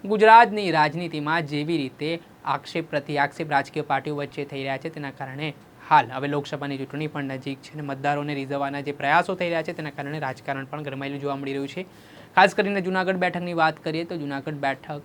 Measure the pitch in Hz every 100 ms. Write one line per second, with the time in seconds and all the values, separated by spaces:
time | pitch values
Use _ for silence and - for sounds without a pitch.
0 | 196 208 214 226 240 208 190 160 151 160
1 | 170 156 147 170 147 147 151 165 135 -
2 | 151 165 - - - 139 - 170 160 147
3 | 139 147 143 - 151 143 139 156 147 139
4 | 147 147 143 - 143 139 135 135 165 160
5 | 143 135 135 135 156 - - - - 151
6 | 120 131 143 147 143 139 143 135 131 143
7 | 151 151 139 135 135 135 - 151 143 135
8 | 143 143 147 139 135 139 139 143 143 143
9 | 143 165 175 185 175 165 160 170 156 143
10 | 139 156 139 131 - 139 135 147 143 135
11 | 139 139 143 139 139 139 139 180 190 -
12 | - - - - 196 202 196 202 180 185
13 | 185 185 180 175 175 165 160 156 165 160
14 | 170 180 143 139 139 147 143 135 - 147